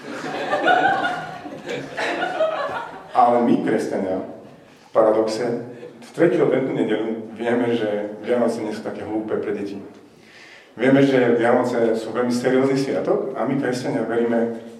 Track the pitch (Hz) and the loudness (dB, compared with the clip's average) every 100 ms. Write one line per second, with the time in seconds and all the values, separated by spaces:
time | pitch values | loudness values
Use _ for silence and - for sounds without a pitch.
0 | - - - - - 587 640 740 762 762 | -12 -10 -8 -8 -4 0 2 4 4 2
1 | 719 719 - - - - - - - - | -2 -4 -8 -12 -14 -14 -10 -8 -8 -6
2 | - - - - 640 - - - - - | -4 -2 -4 -2 -2 -2 -4 -6 -10 -14
3 | - 123 120 120 117 - - - - - | -6 2 4 6 4 2 2 0 -2 -2
4 | 95 92 - - - - - - - 120 | -2 -4 -6 -12 -20 -20 -20 -20 -4 2
5 | 110 110 110 113 120 120 - - - - | 4 4 2 0 -2 -4 -6 -14 -16 -18
6 | - 143 170 170 131 131 - 113 107 107 | -10 2 2 4 2 2 0 0 0 0
7 | 110 - - - 117 120 120 117 107 104 | -2 -6 -8 -6 0 0 2 0 0 -2
8 | - - 117 120 113 - 107 107 - 104 | -4 -6 -2 0 2 0 -6 -6 -8 -8
9 | 104 107 - 101 107 101 101 98 - - | -6 -4 -2 -4 -2 -4 -6 -8 -14 -20
10 | - - - - - - - - 127 135 | -20 -20 -20 -20 -20 -20 -16 -2 4 6
11 | 139 131 120 - 117 127 - 120 113 113 | 6 6 4 4 4 4 2 2 2 0
12 | - 120 123 120 127 131 135 135 - - | -2 -2 0 0 2 4 4 2 0 -2
13 | 165 202 - - 131 139 123 123 147 127 | 0 0 -2 -4 -2 0 0 -2 -2 -2
14 | 113 117 117 117 117 - - - | -2 0 2 2 0 -4 -12 -18